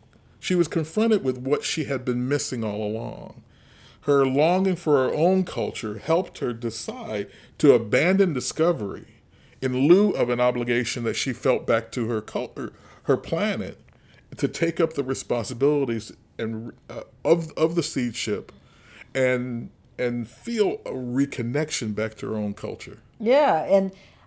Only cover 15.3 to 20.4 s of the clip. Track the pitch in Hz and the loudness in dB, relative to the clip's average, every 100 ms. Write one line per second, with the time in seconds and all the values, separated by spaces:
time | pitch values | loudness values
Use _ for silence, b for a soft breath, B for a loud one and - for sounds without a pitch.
15.3 | 120 107 120 139 147 131 113 - - _ | -4 -4 0 2 2 0 -4 -6 -18 _
16.3 | - 113 110 117 - - 120 - _ - | -8 -6 -6 -10 -16 -16 -14 -14 _ 2
17.3 | 170 156 - 160 170 - 135 123 110 - | 2 0 0 0 0 -2 -2 -4 -4 -4
18.3 | 98 - - B B B B B 135 127 | -6 -8 -20 B B B B B 0 0
19.3 | 127 123 117 104 _ _ - 123 120 113 | 0 -2 -8 -10 _ _ -4 -4 -2 -8
20.3 | - | -10